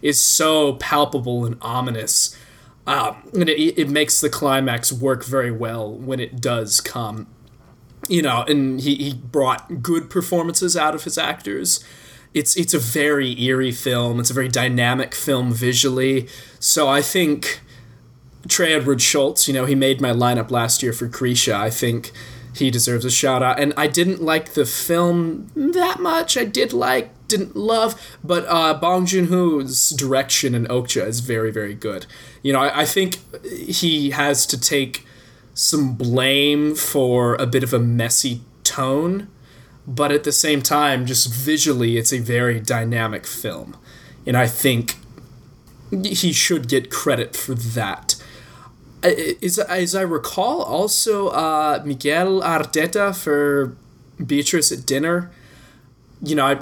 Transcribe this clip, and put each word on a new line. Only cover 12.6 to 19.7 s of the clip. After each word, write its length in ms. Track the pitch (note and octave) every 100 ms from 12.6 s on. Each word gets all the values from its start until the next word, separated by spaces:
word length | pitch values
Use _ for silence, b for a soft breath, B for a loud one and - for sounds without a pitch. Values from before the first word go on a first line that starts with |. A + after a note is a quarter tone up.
| E3+
a 60 | E3+
very 600 | A#2 D3+ D3 D3 C3 B2
eerie 320 | B2+ C3 C3
film. 480 | A#2+ C#3 B2 A#2+ A#2+
It's 120 | A#2+
a 20 |
very 140 | B2 B2+
dynamic 640 | B2 B2+ B2 A#2+ C3 C3
film 380 | - - C3+ B2
visually. 760 | A#2 B2+ B2 C3+ C3 C3 C3+ A#2+ B B B
So 280 | - - C#3+
I 140 | C#3
think 580 | C#3 F#3+ E3 D3 - - B B B B - - - - F3+
Trey 260 | - E3+
Edward 280 | D#3 C3+ C3+
Schultz, 460 | - D3+ C#3 - -
you 60 |
know, 120 | C3+
he 100 | B2+